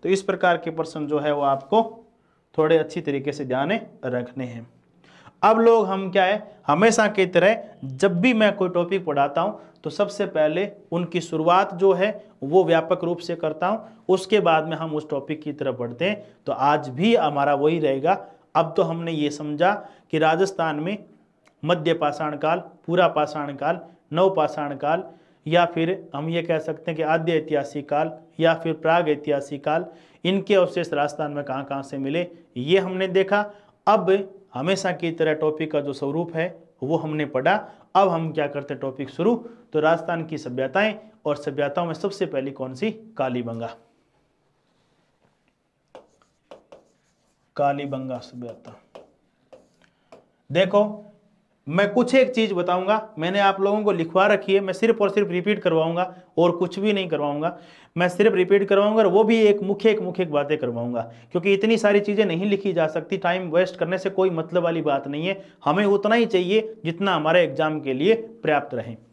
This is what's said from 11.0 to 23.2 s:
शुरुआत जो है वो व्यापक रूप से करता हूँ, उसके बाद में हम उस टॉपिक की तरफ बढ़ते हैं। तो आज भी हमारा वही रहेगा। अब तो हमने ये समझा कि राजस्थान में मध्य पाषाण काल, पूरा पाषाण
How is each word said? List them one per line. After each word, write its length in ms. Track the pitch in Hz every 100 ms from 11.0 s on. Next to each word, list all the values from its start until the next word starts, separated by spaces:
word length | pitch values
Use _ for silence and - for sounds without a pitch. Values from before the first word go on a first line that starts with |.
| 175 175
शुरुआत 520 | 160 160 160 180 196 175
जो 160 | 196
है 160 | 175 202 208 - _
वो 200 | 135 175
व्यापक 400 | 165 160 165 180
रूप 140 | 170 170
से 160 | - 170
करता 320 | 156 156 180
हूँ, 380 | 220 - - -
उसके 300 | 185 - 214
बाद 260 | 175 156 156
में 80 | 160
हम 180 | 160 151
उस 140 | 151
टॉपिक 320 | 143 139 151
की 100 | -
तरफ 220 | 147 139 120
बढ़ते 260 | 117 123 175
हैं। 180 | 208 - _ -
तो 60 |
आज 360 | 143 135 151 135
भी 260 | 127 202 226
हमारा 380 | 156 143 139 143
वही 240 | 147 170
रहेगा। 380 | 147 135 151 190 - - _ 156
अब 180 | 160 -
तो 60 |
हमने 280 | 165 165 170
ये 180 | 160 147
समझा 420 | 147 151 147 175 208 - - _
कि 80 | 160
राजस्थान 560 | 156 160 190 190 160 147
में 200 | 160 208 - _ _ _ _ _
मध्य 300 | 156 175 160 165
पाषाण 420 | 151 143 156 147
काल, 220 | 156 175 170 - -
पूरा 220 | 175 170
पाषाण 440 | 156